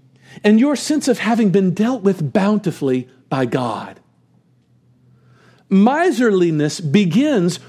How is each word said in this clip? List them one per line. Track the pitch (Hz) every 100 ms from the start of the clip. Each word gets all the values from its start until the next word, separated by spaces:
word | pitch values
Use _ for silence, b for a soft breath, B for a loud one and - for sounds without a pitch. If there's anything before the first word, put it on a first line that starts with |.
| _ B B B
and | 208 220
your | 277
sense | 277 - 302 -
of | 220
having | 202 233 214
been | 190 190
dealt | 160 220 262
with | 190 190 147
bountifully | 202 196 214 180 - 139 127 127 b -
by | 135
God. | 123 139 123 101 - - _ _ _ _ _ _ _ _ _ _ _ b b b b b -
Miserliness | 190 220 294 359 226 240 190 175 156 147 -
begins | 156 196 185 175 302 247 175 -